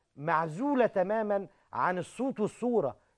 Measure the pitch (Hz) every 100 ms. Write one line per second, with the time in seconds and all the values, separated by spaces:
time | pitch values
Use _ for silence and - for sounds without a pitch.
0 | _ - 151 160 165 156 277 277 214 196
1 | 185 220 214 202 190 - _ 110 151 180
2 | - - 262 220 170 - 247 226 139 -
3 | _